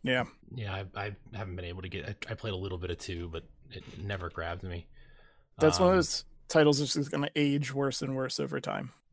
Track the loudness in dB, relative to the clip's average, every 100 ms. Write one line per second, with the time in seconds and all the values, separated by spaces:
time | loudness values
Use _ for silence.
0 | 2 0 0 -8 -14 -10 -6 -6 -8 -8
1 | -8 -10 -14 -10 -8 -8 -8 -10 -8 -8
2 | -8 -10 -10 -8 -6 -4 -4 -6 -6 -6
3 | -6 -6 -6 -8 -10 -20 -18 -16 -14 -10
4 | -6 -6 -6 -6 -6 -6 -6 -8 -10 -20
5 | -20 -20 -20 _ _ 4 4 6 6 6
6 | 4 2 -2 -20 2 6 8 6 4 0
7 | 0 -2 -2 2 2 2 0 -2 0 0
8 | -2 -2 -2 -2 -2 -2 -4 -4 -6 -14
9 | _